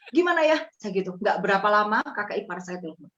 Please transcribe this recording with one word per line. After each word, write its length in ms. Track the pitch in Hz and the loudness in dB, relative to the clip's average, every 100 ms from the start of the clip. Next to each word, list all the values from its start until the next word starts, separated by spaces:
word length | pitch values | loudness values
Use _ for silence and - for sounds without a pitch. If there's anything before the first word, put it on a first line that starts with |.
| - | -2
gimana 300 | 254 349 339 | 2 2 4
ya? 140 | 311 311 - _ | 4 2 0 _
Saya 160 | 214 | -6
gitu. 240 | 190 185 180 | -4 -4 -2
Nggak 160 | 214 - | -2 0
berapa 280 | 190 196 202 | 2 2 4
lama, 340 | 208 208 220 | 2 2 0
kakak 400 | 285 - 208 - | -2 -6 -6 -6
ipar 160 | 208 180 | -6 -10
saya 220 | 185 180 | -10 -10
telepon. 260 | 175 156 - | -10 -14 -20